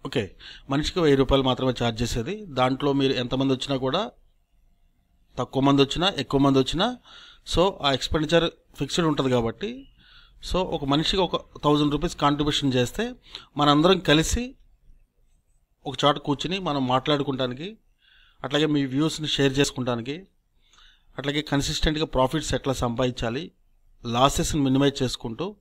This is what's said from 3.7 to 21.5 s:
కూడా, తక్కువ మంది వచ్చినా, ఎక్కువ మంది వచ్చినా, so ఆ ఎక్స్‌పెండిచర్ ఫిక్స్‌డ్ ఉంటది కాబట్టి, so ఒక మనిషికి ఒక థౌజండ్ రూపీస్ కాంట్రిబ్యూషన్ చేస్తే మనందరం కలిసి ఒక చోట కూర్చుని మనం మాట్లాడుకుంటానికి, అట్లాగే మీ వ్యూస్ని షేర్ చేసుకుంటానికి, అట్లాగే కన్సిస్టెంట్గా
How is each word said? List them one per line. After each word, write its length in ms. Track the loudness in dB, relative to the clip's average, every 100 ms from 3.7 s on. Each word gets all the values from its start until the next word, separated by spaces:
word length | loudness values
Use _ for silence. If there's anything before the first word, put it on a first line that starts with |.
| -2
కూడా, 340 | -2 -2 -4 _ _ _ _ _ _ _ _ _ _ _ _ -10
తక్కువ 260 | -6 0
మంది 180 | 4 4
వచ్చినా, 320 | 4 2 -2 -2
ఎక్కువ 220 | -2 2
మంది 200 | 4 4
వచ్చినా, 380 | 2 0 -2 -4 -16 -20 -20 -20 -4 2
so 180 | 2 2
ఆ 120 | -2
ఎక్స్‌పెండిచర్ 580 | -2 -2 -2 2 2 2 -6 _ -8
ఫిక్స్‌డ్ 300 | -4 0 0
ఉంటది 240 | 2 2
కాబట్టి, 580 | 2 0 -6 -10 -10 -18 _ _ -20 _ _ -4
so 60 | -4
ఒక 280 | -2 -4 0
మనిషికి 320 | 0 2 0
ఒక 420 | 0 -2 -8 -2
థౌజండ్ 280 | 2 4 2
రూపీస్ 240 | 0 -4 0
కాంట్రిబ్యూషన్ 580 | 0 2 0 0 0
చేస్తే 400 | 2 0 -2 -6 -8 -20 -20 -12 0
మనందరం 420 | 4 6 6 4
కలిసి 560 | 4 2 4 -2 -4 -12 _ _ _ -20 _ _ _ _ _ _ _ _ -12
ఒక 200 | 0 2
చోట 120 | 2
కూర్చుని 420 | -2 -4 -2 -4
మనం 280 | -2 -2 0
మాట్లాడుకుంటానికి, 920 | 0 2 0 0 -2 -4 -6 -12 -14 _ _ _ _ _ _
అట్లాగే 220 | -4 0 2
మీ 200 | 0 0
వ్యూస్ని 420 | 0 -2 -2 -6
షేర్ 320 | 0 2 2
చేసుకుంటానికి, 680 | 0 0 -4 -4 -6 -12 -14 _ _ _ _ _ -20 _ _ -8
అట్లాగే 240 | -4 -4
కన్సిస్టెంట్గా 640 | -2